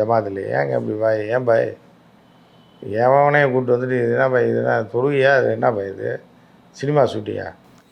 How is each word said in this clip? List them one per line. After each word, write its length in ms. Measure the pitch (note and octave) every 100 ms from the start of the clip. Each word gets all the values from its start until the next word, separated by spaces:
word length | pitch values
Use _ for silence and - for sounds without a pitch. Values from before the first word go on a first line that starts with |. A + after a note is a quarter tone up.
ஜமாத்துலேயே. 480 | G#2+ A#2 G2+ G2 G2+
"ஏங்க 220 | B2+ C#3 B2
இப்படி 220 | A2+ G#2+
பாய், 280 | A2 A2 G#2+
ஏன் 160 | B2
பாய், 320 | B2 A2+ - - _ _ _ _ _ _ _ _ _ - -
எவனே 580 | G#2+ B2 C#3 C#3+ D3 C#3
கூப்பிட்டு 260 | B2+ B2+ B2
வந்துட்டு, 220 | B2+ B2+
இது 80 | A#2
என்ன 180 | A#2+ C3+
பாய், 200 | B2+ A#2
இது 80 | A#2
என்ன 240 | B2 A#2
தொழுகையா, 580 | A2 A#2 C#3 C#3+ C3+ C3+
இது 120 | A#2
என்ன 220 | A2 B2+
பாய், 140 | G#2+ G2
இது 340 | G2+ A2+ B2 - _ _ _ _
சினிமா 300 | - C3+ D3
ஷூட்டிங்கா?" 480 | A#2 G#2+ G#2 G2+ F#2 - _ - _